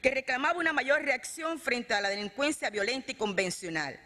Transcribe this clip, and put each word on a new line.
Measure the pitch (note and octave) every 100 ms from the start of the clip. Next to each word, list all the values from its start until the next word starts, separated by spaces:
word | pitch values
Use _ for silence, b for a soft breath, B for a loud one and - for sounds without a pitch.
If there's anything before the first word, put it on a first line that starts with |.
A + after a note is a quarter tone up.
que | B3+
reclamaba | C4 C4 B3+ D4 F4
una | E4
mayor | D4+ B3+ D4
reacción | D4+ B3+ - - D#4+ E4
frente | - B3 A#3+
a | G#3+
la | G3+
delincuencia | G3+ G#3 - C#4+ D#4 C#4
violenta | G#3 G3+ C4 B3+
y |
convencional. | - G#3+ G3 F#3 - F3+ D#3+ D3 -